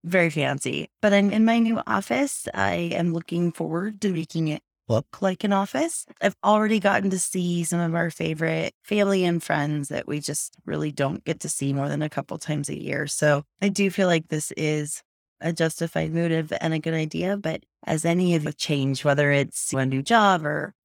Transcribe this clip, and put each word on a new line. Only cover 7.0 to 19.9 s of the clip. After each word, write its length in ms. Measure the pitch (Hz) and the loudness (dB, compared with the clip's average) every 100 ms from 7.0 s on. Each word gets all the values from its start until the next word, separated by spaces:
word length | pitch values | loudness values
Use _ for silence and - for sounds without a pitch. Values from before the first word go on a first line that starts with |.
| 196 | 0
to 80 | 185 | -2
see 460 | - 190 175 175 | -2 -2 -2 -2
some 160 | 165 175 | -2 0
of 160 | 170 170 | 0 0
our 120 | 165 | -2
favorite 640 | - 160 156 160 160 160 _ | -2 -6 -2 -2 -2 -4 _
family 400 | - 208 196 196 | -2 2 2 4
and 180 | 180 170 | 2 0
friends 460 | - 156 147 151 143 | 0 0 0 -2 -4
that 180 | 143 - | -6 -4
we 140 | 147 | -6
just 340 | 143 147 - _ | -4 -6 -8 _
really 280 | - 151 151 | -8 -4 -4
don't 320 | 143 139 - | -2 -2 -2
get 160 | - - | -6 -6
to 80 | 151 | -6
see 240 | - 139 | -4 -2
more 160 | 139 143 | -2 -2
than 140 | 143 | -2
a 60 | 151 | -4
couple 300 | - 135 160 | -6 -8 -10
times 300 | - 147 143 | -6 -4 -4
a 120 | 147 | -8
year. 280 | - 143 147 | -6 -6 -4
So 340 | - 151 147 143 _ | 0 2 2 -2 _
I 80 | 196 | -2
do 220 | 196 196 | 0 0
feel 160 | 180 185 | 2 2
like 220 | 170 165 | 2 0
this 240 | 156 - | -6 -6
is 500 | - 156 151 147 - _ _ _ _ | -4 -2 -2 -4 -10 _ _ _ _
a 120 | 165 | -6
justified 600 | 165 165 - 170 165 160 | 0 0 0 -4 -2 -2
move 380 | 165 170 160 156 170 | 0 0 0 -2 -2
and 120 | 160 | -2
a 60 | 160 | -2
good 160 | 160 | -2
idea. 420 | 160 156 165 180 202 | -2 -2 -2 -2 -2
But 280 | 165 160 _ _ | -4 -6 _ _
as 200 | - 160 | -4 -2
any 320 | 170 170 180 165 | 2 2 4 2
of 100 | 151 | 0
a 60 | |
change, 520 | - - 147 135 135 | -6 -2 0 0 0
whether 280 | 147 143 143 | 2 4 4
it's 400 | 143 135 - - | 4 0 -4 -4
a 120 | 135 | -2
new 180 | 131 | 0